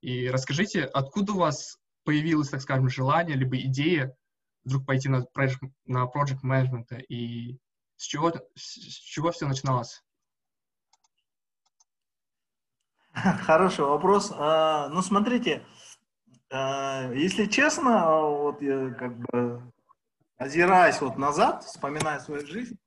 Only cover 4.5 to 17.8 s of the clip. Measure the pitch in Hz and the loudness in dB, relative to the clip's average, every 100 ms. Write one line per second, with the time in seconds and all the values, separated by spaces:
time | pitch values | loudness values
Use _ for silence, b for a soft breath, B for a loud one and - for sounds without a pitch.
4.5 | _ - 135 135 135 135 131 123 - 135 | _ -4 -4 0 -2 2 0 -2 -2 0
5.5 | 131 131 _ - 127 127 147 143 135 127 | -2 -10 _ -6 -2 -2 -2 -2 -2 0
6.5 | 135 127 127 113 113 - 120 120 117 120 | 0 0 -2 -8 -14 -10 -8 -8 -8 -10
7.5 | 127 _ _ _ _ - 147 165 165 - | -14 _ _ _ _ -10 -2 -2 -2 -12
8.5 | - - - - - - - 160 170 147 | -20 -18 -18 -18 -20 -12 -4 -4 -2 -4
9.5 | 135 139 127 113 - _ _ _ _ _ | -2 0 -2 -2 -14 _ _ _ _ _
10.5 | _ _ _ _ _ _ _ _ _ _ | _ _ _ _ _ _ _ _ _ _
11.5 | _ _ _ _ _ _ _ _ _ _ | _ _ _ _ _ _ _ _ _ _
12.5 | _ _ _ _ _ _ - 196 165 - | _ _ _ _ _ _ -2 0 0 4
13.5 | 160 185 185 143 147 185 202 196 - 151 | 4 4 2 2 2 4 4 2 -2 2
14.5 | 156 156 156 143 160 185 202 214 240 240 | 4 4 2 -2 -2 0 2 2 0 0
15.5 | 143 - B B B _ _ _ _ _ | -4 -6 B B B _ _ _ _ _
16.5 | 135 135 139 135 135 127 123 175 185 208 | -6 -4 -4 -4 -6 -6 -2 -2 0 0
17.5 | 214 294 302 | 2 2 2